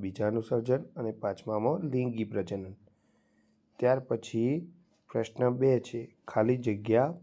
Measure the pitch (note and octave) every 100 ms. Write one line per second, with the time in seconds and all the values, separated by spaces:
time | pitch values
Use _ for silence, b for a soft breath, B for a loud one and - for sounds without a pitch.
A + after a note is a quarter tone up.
0 | G2 F#2+ G#2+ A2+ A2 A#2+ A#2 C3+ E3 D#3+
1 | A2+ A2 G#2+ F#2+ A2 G#2+ A#2 F3 D#3 B2+
2 | B2 A2+ G#2+ G#2+ F2+ G2 F#2+ G2 _ _
3 | _ _ _ _ _ _ _ - B2 C3
4 | C3 A2+ - A2+ A#2+ D#3 - - _ _
5 | _ A#2+ A2 - B2+ B2+ C3+ B2 - A#2
6 | A#2 _ - A2 A2+ B2+ A#2+ G#2 A2 A2+
7 | C#3+ E3+